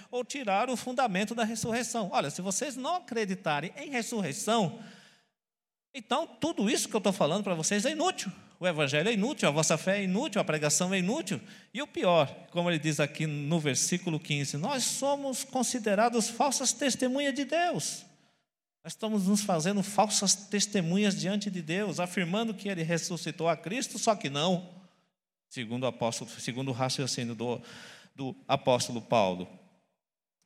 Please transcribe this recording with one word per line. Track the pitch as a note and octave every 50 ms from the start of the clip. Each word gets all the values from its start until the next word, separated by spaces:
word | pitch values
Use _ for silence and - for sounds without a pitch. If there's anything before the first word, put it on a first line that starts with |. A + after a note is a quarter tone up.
| - -
ou | - B3
tirar | B3 - - C#4+ C4 G3+ F#3+ G3 A#3+ C4
o | B3+
fundamento | G3+ - B3 B3 B3+ B3+ A3+ F3+ F#3 G#3+ G#3+ A#3
da | A3+
ressurreição. | A3+ G#3+ A#3 A3 - A#3+ A3 A#3+ A#3+ A#3 - A#3 G3+ F3+
"Olha, | C#4+ B3+ F3 C#3+
se | - -
vocês | F3+ G3 F#3 - C4 D4+ A#3
não | B3+ B3+ D4+ F4
acreditarem | F4+ F4 - A#3 A#3 A3 F#3 F#3+ F#3 - D#3+ D3 C#3+ D3+ - - -
em | - E4
ressurreição, | C#4 A#3+ A3+ - B3 A3 F#3+ C#3+ C#3 - - G#3 A3+ A#3 G3+ D3+ - - - - - - - - _ _ _ _ _ _ _ _ _ _ _ _ _ _ _ _ -
então | C#4 - - A#3+ C#4+ E4
tudo | - - - - D#4+ E4 - G#3 G#3
isso | D4 D#4+ -
que | - -
eu | G#3+
estou | - G#3
falando | F#3 - E3 C#3+ E3 G#3 G#3
para | G3+ F3+
vocês | D#3+ D#3+ - G3+ G#3 G3
é | C4+
inútil. | D#4+ D#4 D#4+ F#4 F4+ - - G3 - - - - - -
O | E3
evangelho | F3+ D#3+ D3+ D3+ C3+ C3+ D3+ D#3+ A3
é | B3
inútil, | G3 G3 C4 D#4 - - D#3+
a |
vossa | C#3+ D#3 D#3 - E3+ D3+
fé | - F#3+ G3 G#3
é |
inútil, | G3 F#3 F#3 G#3 C#4+ D#4 G3+ G3+
a | -
pregação | E3 D#3 D3+ D3 D3 - - F#3 F3+
é | G3 F#3+
inútil." | F3+ F#3 B3 D#4+ - F#3 E3+ A#2+ - - - - - _
E | - A3+
o | D4
pior, | - - F4 B3+ F3+ F3 E3 C#3+ B2+ - - - -
como | - E3+ F3 F3
ele | E3+ D#3
diz | D3+ D#3 D3 C#3+
aqui | D3+ C#3+ - - D#3+
no | D#3 D3 D3 C#3+ C#3+ E3+ E3+
versículo | D3 D3 B2+ - - - F3+ F3 - F3 D#3+ D3
quinze, | - - D3+ C#3+ C#3+ C#3 - C#3+
"Nós | D#3+ B3 D4 C4 A#3+
somos | - - - C4 C#4 C#4+ C#4+ C#4+ C4+ B3+ - -
considerados | - - C4 A#3+ - - B3 G#3+ A3 G3 G3 A3+ A#3+ A3+ A#3 G#3 -
falsas | - - C#4 C#4+ B3 - C4+ A#3 -
testemunhas | - C#4+ C4+ - - C4 B3+ B3+ C#4 C#4+ C#4
de | B3 C#4 C#4
Deus." | - D#4 E4 F4 F4 D4 E3+ - - - - - - _ _ _ _ _ _ _ _ _ _ _ _ _ _ -
Nós | E3 -
estamos | - A3 G#3+ A3 G#3 F#3
nos | F#3+ G#3 G3+
fazendo | - - F#3 D#3+ D3+ F#3 G#3 G3+
falsas | F#3 - - - G#3 G#3 G#3 - G3+ F#3 -
testemunhas | - - - - G3+ G3 - - G3+ E3+ E3 F3 G3+ G#3 G3+ F3 D#3
diante | D#3 F3+ G3+ G#3 G#3 G#3
de | F3+ F3+
Deus, | D#3+ D3+ E3 F#3+ G#3+ G3 C#3+ D3+
afirmando | F3+ F3+ - G3+ F3+ D#3+ F#3 G#3+ A#3 A3+ G#3
que | F#3 G3 G3+
ele | G3 E3+
ressuscitou | D#3+ D#3+ F3 D#3+ - - F3 D#3+ - E3 - - D#3+
a | E3 D#3+
Cristo, | D#3 - E3 G3+ C4 B3 - - G#3+
só | - A#3 G#3+
que | F#3+ - C#3+
não, | C#3 C#3+ D#3 F#3 F#3 E3+ - - - - - - _ _ _ _ _ _ _ _ _ _ _
segundo | _ - C3 A#2+ G#2+ A#2 B2
o | C3
apóstolo, | A#2+ A#2 A#2+ A#2+ A2+ A2+ - B2+ -
segundo | - A#2+ - - A#2 B2+ C3+ C3+
o |
raciocínio | B2+ A2+ B2+ C3 - - C3+ A#2+ - - B2 A#2 A#2
do, | A2 A#2+ A#2+ A#2 - - - - - - - - - - - _
do | - C#3 C3 G2+ - -
apóstolo | - C3 C#3 - C3+ B2+ B2 A#2+ - B2 A#2
Paulo. | A2 - B2 A2+ G2+ F#2 F2+ F2 F2+ - - - - _ _ _ _ _ _ _ _ _ _ _ _ _ _ _ _